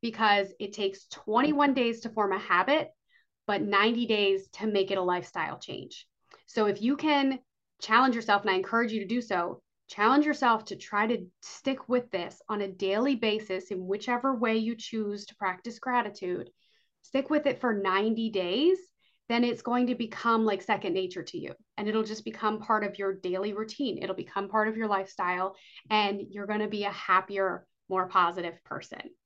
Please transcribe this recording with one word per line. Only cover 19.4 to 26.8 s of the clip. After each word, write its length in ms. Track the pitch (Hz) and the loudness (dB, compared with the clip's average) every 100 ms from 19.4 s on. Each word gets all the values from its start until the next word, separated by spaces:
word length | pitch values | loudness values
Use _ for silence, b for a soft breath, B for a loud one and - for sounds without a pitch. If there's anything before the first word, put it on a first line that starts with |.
it's 180 | 240 - | 2 0
going 240 | - 240 247 | -2 0 0
to 80 | |
become, 500 | 247 226 - 233 226 | 0 -4 -2 2 4
like, 180 | 220 196 | 2 0
second 300 | - 202 196 | 0 -2 0
nature 300 | 180 185 180 | -2 -2 -8
to 160 | - 175 | -10 -10
you. 160 | - - _ - | -12 -14 _ -8
And 120 | 208 | -2
it'll 140 | 214 | -2
just 220 | 220 214 | -2 -6
become 360 | - 220 214 220 | -10 -4 -4 -4
part 240 | - 214 | 0 0
of 140 | 202 202 | 0 -4
your 160 | 196 | -4
daily 380 | 190 180 180 208 | -4 -4 -4 -4
routine. 500 | 208 220 - 269 185 | -4 -8 -6 -4 -4
It'll 120 | 196 | -6
become 340 | 185 170 202 196 | -8 -6 -6 -2
part 200 | 214 214 | 0 0
of 80 | 220 | -2
your 120 | 220 | -2
lifestyle, 680 | 196 190 - 180 180 185 - B B - | -2 -4 -4 -2 -2 -2 -6 B B -2
and 320 | 214 202 202 - | 2 2 -2 -6
you're 160 | 196 202 | -10 -4
gonna 220 | 214 214 | -2 -2
be 160 | 208 | -2